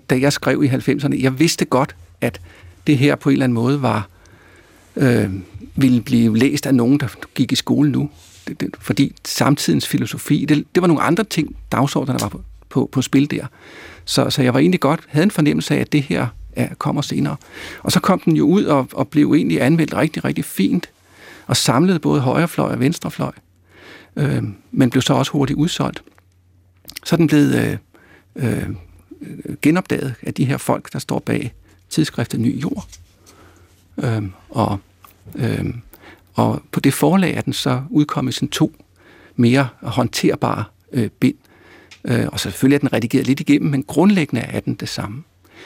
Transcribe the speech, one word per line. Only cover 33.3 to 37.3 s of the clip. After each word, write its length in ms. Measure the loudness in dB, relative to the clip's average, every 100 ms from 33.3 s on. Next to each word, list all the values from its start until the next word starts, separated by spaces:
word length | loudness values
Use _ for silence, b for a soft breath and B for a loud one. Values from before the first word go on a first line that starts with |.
| b b b b b b -8
Øhm, 280 | -4 -4 -4 -10 -10
og, 300 | -4 -2 -4 -8 _ -20 _ -16 -6
øhm, 460 | -4 -2 -4 -8 -14 B B B B -2
og 260 | 0 0 -6
på 80 | -2
det 140 | 0
forlag 400 | 2 2 2 2